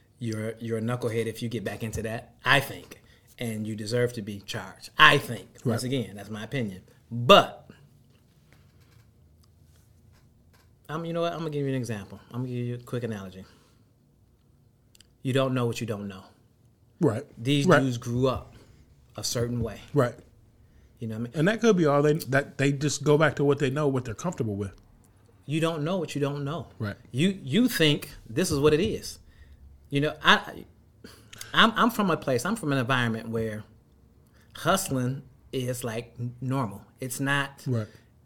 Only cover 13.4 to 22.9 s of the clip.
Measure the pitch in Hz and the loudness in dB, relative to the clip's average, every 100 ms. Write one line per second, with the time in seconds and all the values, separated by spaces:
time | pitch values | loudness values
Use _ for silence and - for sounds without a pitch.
13.4 | 95 - _ _ _ _ _ _ _ _ | -18 -20 _ _ _ _ _ _ _ _
14.4 | _ _ _ _ _ _ _ _ 135 131 | _ _ _ _ _ _ _ _ -2 0
15.4 | 131 127 120 113 113 104 101 95 - _ | 0 0 0 -2 -6 -6 -8 -12 -18 _
16.4 | _ _ _ _ _ - 151 101 - - | _ _ _ _ _ 0 2 2 -4 -6
17.4 | 120 143 175 147 135 120 120 120 131 110 | 0 2 6 6 4 -2 -4 0 0 0
18.4 | - - - - - _ _ - - 123 | -6 -20 -20 -20 -20 _ _ -10 -6 -4
19.4 | 120 120 113 101 - 143 120 - - - | -2 -2 -4 -8 -2 2 2 0 -18 -20
20.4 | _ _ _ _ - - 113 110 120 160 | _ _ _ _ -20 -12 -8 -6 -6 0
21.4 | 170 226 233 185 151 143 151 143 - 139 | 0 4 4 6 6 6 4 2 2 0
22.4 | 143 - 139 139 147 | 0 0 0 2 -2